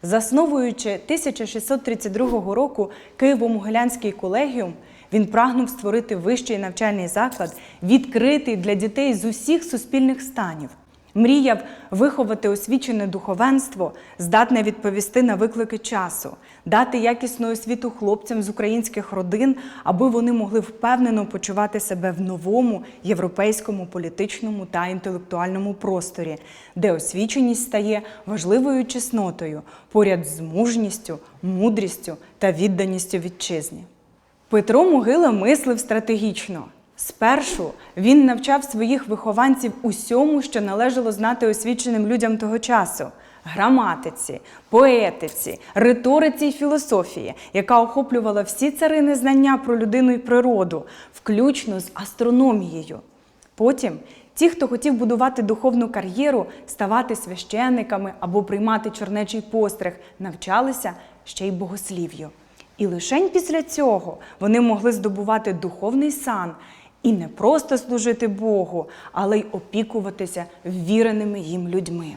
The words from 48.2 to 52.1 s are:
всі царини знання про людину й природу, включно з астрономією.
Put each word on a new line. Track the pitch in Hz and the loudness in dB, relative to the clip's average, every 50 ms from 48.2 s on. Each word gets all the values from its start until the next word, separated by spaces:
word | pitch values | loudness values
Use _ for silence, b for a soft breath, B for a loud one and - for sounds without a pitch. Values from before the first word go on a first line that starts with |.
| 214 214 208 208 | 0 0 0 0
всі | 202 208 - - 262 294 | -2 -2 -4 -2 -2 -2
царини | 285 - 330 311 311 311 285 285 285 | 0 2 0 2 4 4 4 2 2
знання | 262 240 269 269 269 277 277 269 262 | 2 2 4 6 6 6 6 4 2
про | 262 240 240 233 | 2 0 0 0
людину | 220 220 208 254 254 254 | 0 0 2 4 4 4
й | 247 240 | 4 2
природу, | 240 240 240 247 240 254 240 202 185 175 165 156 - B B B B B B | 0 2 2 4 4 4 4 2 0 0 -2 -8 -8 B B B B B B
включно | - _ - 214 202 247 277 277 277 - 226 196 185 | -14 _ -2 2 4 4 2 2 0 -4 -6 -6 -8
з | 175 - - | -8 -10 -12
астрономією. | - 202 - | -14 -14 -14